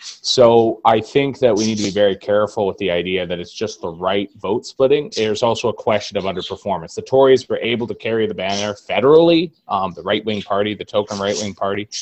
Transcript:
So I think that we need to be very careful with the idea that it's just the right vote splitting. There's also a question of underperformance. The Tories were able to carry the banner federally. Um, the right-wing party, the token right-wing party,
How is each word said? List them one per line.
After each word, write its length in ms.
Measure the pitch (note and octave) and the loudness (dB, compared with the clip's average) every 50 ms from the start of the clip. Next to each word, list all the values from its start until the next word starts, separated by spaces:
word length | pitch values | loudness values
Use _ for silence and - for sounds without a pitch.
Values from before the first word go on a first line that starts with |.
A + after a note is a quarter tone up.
So 800 | - - - - - - - - B2 A#2 A#2 A#2 A2+ A2+ A2+ - - | -20 -20 -18 -10 -6 0 4 6 6 8 8 6 4 2 0 0 2
I 120 | A2+ A2+ A2 | 2 2 2
think 420 | G#2+ - - C#3+ C#3 C#3 A#2+ - | 0 0 0 0 0 0 0 0
that 140 | C3 B2 G#2+ | 0 2 2
we 120 | G2+ A2 | 2 0
need 100 | A2 A2 | 0 -2
to 60 | G#2 G#2 | -2 -2
be 80 | G2+ | -2
very 260 | F2+ G2+ G#2 G2+ G2 | 0 2 2 2 2
careful 500 | G2 - - G#2 G#2 G#2 G2+ - A2+ G#2 | 0 -2 -2 0 0 0 -2 -2 -2 -2
with 120 | F#2+ F2 - | -2 -2 -4
the 120 | G2+ F#2 | -2 -2
idea 360 | F2 F2 E2+ F#2 F#2 F2+ F2+ | -2 -2 -2 -2 -2 -4 -4
that 120 | E2+ F2+ F2 | -4 -6 -8
it's 140 | F2 - - | -8 -10 -10
just 300 | - A2 G2+ - - - | -8 -8 -8 -8 -8 -10
the 80 | F2+ | -10
right 400 | D#2+ E2 F2+ F#2 G2 G2+ G#2 - _ | -8 -4 -2 -2 0 0 -2 -4 _
vote 280 | G#2 - F#2 G#2+ B2 - | -8 -4 -4 -4 -4 -4
splitting. 480 | - - - C3+ C3 C#3+ D3+ D3 - - | -6 -2 0 2 2 2 2 0 -2 -4
There's 280 | - A2 G#2+ G#2 G#2 B2+ | -2 -2 -2 0 0 0
also 260 | A#2 A2+ - - A2+ | 0 0 0 -2 -4
a 60 | G#2 | -4
question 420 | - - A#2+ A2 G#2 - - G#2 | -2 -2 0 0 0 -2 -4 -6
of 80 | G2+ F2+ | -6 -4
underperformance. 720 | F#2+ F#2 F#2 F2 - G2 F#2+ - G#2 F#2+ E2+ D#2+ E2 - | -4 -4 -6 -6 -8 -10 -8 -6 -6 -6 -6 -6 -10 -12
The 80 | - - | -12 -6
Tories 440 | - C3 C3+ C3+ C3+ C3 B2+ - - | 0 2 4 6 6 6 4 2 0
were 80 | A2 - | -4 -4
able 280 | - A2+ A#2 A2 A#2+ | -2 -2 -2 -2 -4
to 80 | G#2+ G2+ | -6 -8
carry 320 | - - A2+ A2+ A2+ A2 | -8 -6 -2 -2 0 0
the 60 | G2+ G2 | -2 -2
banner 400 | F#2 F#2 F#2+ G2 G2+ G#2 G#2+ G2+ | -4 -4 -4 -4 -2 -4 -4 -6
federally. 800 | - - - F2+ G2 A2 C#3 D3+ D#3+ E3+ E3+ E3+ E3 F3 E3 - _ _ - | -8 -8 -4 -2 2 4 6 6 6 6 6 4 2 0 -2 -6 _ _ -4
Um, 240 | G#2 G2 F#2+ F#2 E2+ | -4 -2 -2 -4 -6
the 100 | D#2+ E2 | -6 -4
right-wing 380 | F#2+ G#2 G#2+ G#2+ A2 G#2+ G2+ | -4 -2 -2 -2 -4 -6 -6
party, 320 | F#2+ - G2+ G2 G#2 G#2 G#2 | -4 -2 -2 -2 0 -2 -4
the 140 | F#2+ - | -6 -8
token 320 | - - G#2 G2+ - G#2+ G2+ | -6 -4 -4 -4 -4 -4 -4
right-wing 340 | G2 G2+ G#2 - G#2+ G2+ F#2 | -4 -2 -2 -4 -4 -6 -6
party, 340 | - G2+ G2 G2+ G2+ G#2 - - - | -6 -4 -4 -4 -4 -6 -8 -10 -12